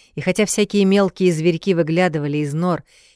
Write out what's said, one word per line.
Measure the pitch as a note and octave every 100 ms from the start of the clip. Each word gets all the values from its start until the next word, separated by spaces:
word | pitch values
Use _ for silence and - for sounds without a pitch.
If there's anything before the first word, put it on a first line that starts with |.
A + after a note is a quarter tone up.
| _
И | -
хотя | D#3+ F#3
всякие | G#3 - G#3 G#3
мелкие | F#3+ G3 G3 - F#3
зверьки | D#3 E3 E3 G3
выглядывали | E3+ D#3 E3 F#3 D#3 D3 D3
из | D3
нор | D#3 F3+ E3 - _ _